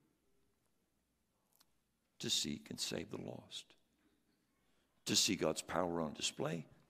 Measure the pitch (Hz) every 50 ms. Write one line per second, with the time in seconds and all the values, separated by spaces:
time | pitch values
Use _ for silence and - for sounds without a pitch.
0 | _ _ _ _ _ _ _ _ _ _ _ _ _ _ _ _ _ _ _ _
1 | _ _ _ _ _ _ _ _ _ _ _ - - _ _ _ _ _ _ _
2 | _ _ _ - - 117 - - - 76 71 - - - - - - - - -
3 | - - - - 50 - - - - - - - - - - _ _ _ _ _
4 | _ _ _ _ _ _ _ _ _ _ _ _ _ _ _ _ _ _ _ _
5 | - - 107 - - 117 95 78 90 80 78 - - - - 82 90 87 85 85
6 | 80 73 - - - - - - - 151 165 165 - - - - - _